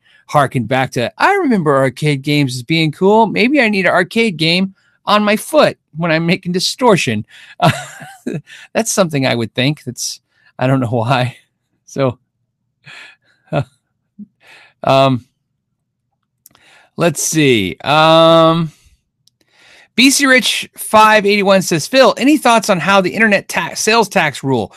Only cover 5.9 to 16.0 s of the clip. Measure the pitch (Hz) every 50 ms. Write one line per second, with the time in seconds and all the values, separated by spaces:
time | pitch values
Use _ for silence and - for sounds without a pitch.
5.9 | - 156 170 170 156 160 165 170 185 190 - 175 175 185 - - - - 254 247
6.9 | 202 151 - 127 110 104 107 - - - - - - - - 170 - 740 - -
7.9 | - - - 762 784 - _ - - 151 - _ - - - - - 202 226 -
8.9 | - 220 190 156 156 139 131 127 123 120 113 107 - - 123 143 151 - - 123
9.9 | 117 - - - - - _ _ _ _ _ _ _ - 127 131 135 131 123 107
10.9 | 127 117 113 123 139 123 123 120 - - _ _ _ _ _ _ _ _ _ _
11.9 | - - 135 131 - - _ _ _ _ _ _ _ _ _ _ _ _ _ -
12.9 | - - - - _ _ _ _ _ _ _ _ 160 147 139 - _ _ _ _
13.9 | _ _ _ _ _ - 208 - _ _ _ _ - - - _ _ _ - 127
14.9 | 135 135 135 135 131 113 - _ _ _ _ _ _ _ _ _ _ _ _ _
15.9 | _ _